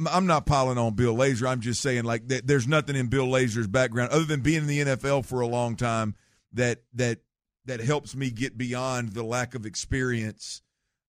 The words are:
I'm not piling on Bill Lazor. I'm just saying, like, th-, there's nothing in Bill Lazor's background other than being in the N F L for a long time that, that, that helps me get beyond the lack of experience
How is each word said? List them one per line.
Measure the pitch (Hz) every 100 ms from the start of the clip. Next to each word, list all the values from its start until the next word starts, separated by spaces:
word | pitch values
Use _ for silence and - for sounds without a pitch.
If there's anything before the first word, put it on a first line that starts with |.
| 160
I'm | 175 190
not | 156 -
piling | 143 131 123
on | 117
Bill | 104 120 113
Lazor. | 139 120 127
I'm | 127
just | 117 113
saying, | 139 123
like, | 117 117 120
th-, | 131
there's | 123 143 120
nothing | 156 147
in | 139 123
Bill | 135 127
Lazor's | 131 127 110 107
background | 127 127 113 120
other | 147
than | 156 147
being | 123 160
in | 147
the | 147
N | 143
F | 131
L | 139 139
for | - 123
a | 120
long | 120 120
time | 113 120 113 110 - _ _ _
that, | 107 123 113 _
that, | 120 120 113 _ _ _ _
that | 131 123
helps | 117 147 -
me | 127 135
get | 110 127 110
beyond | 123 123 131 127 117
the | 104
lack | 113 123 123 127
of | 107
experience | - - 135 127 120 110 - - - _ _ _ _